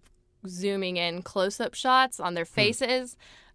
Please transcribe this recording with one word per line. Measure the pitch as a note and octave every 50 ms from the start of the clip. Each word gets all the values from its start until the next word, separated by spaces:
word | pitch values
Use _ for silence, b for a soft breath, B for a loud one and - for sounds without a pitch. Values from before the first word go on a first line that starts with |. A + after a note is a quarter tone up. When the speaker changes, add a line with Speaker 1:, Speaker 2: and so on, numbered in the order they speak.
| _ _ _ _ _ _ _ _ -
Speaker 1:
zooming | F#3+ F3+ F3 F#3+ G3+ G3 G3 F#3+ F#3 F3+
in | F3 E3+ E3+ E3+ F3+
close-up | F3+ - - G3+ F#3 G3 G3 - A#3 - -
shots | - - C4 B3+ C4 C4 B3 - -
on | - F3 F3
their | E3+ E3
Speaker 2:
Hmm. | - -
Speaker 1:
faces, | A3+ G#3 G#3 A#3+ - C4+ A#3 B3+ B3+ B3+ B3 - b b b b b b b